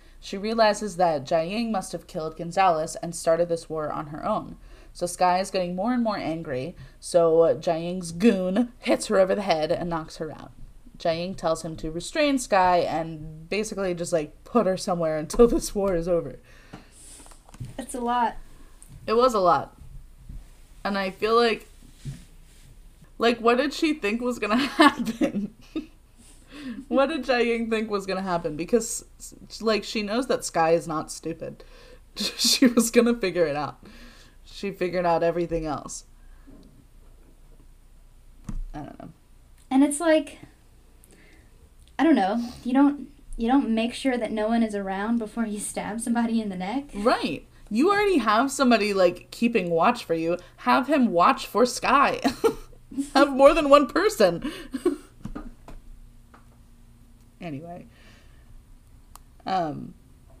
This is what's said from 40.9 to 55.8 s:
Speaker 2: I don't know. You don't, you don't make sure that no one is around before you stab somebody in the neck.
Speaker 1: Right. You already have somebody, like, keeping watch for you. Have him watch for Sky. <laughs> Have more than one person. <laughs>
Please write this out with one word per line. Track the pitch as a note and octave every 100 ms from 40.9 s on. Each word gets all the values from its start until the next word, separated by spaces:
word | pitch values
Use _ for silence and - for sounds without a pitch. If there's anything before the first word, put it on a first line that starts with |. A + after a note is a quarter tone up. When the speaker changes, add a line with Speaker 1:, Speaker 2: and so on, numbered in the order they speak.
| _ - - - - - - - - - -
Speaker 2:
I |
don't | C#4+ C4
know. | F#3+ A3+ A#3+ -
You | A#3+
don't, | B3+ C#4 C#4+ - - - -
you | A3+
don't | C4+ A3
make | A3 A#3
sure | - C4+ B3
that | A3
no | A3 G#3+
one | A3+
is | A3+
around | G3+ G3 F#3+ G#3 A#3
before | G#3+ A#3 A3
you | G#3
stab | - - F#3+ A3
somebody | A#3 A#3 A#3 A3+
in | G#3
the | F#3
neck. | F#3 B3+ C#4
Speaker 1:
Right. | G3+ G#3+ F4+ D#4 C#3+ - - -
You | G#3+ D#4+
already | G4+ G#4 F4+
have | A3 G#3+ C4+
somebody, | C4 C4 A#3 G#3
like, | G3 F3+ F3 -
keeping | - A#3 A#3 F3+
watch | E3 F3+ A#3
for | -
you. | E3 E3 F3 - -
Have | - B3 C4
him | D4+ A#3
watch | F3 F#3 C4 -
for | G3
Sky. | A#3+ - - C4 B3 E3
<laughs> | - B3 A4 - - - - - C#4
Have | C4+ C#4+
more | C4 C#4
than | E4 D4
one | C#4+ C#4+
person. | D4+ G4+ - G3 E3+ C#4 - - C4
<laughs> | - C#4+ - - - - - - - -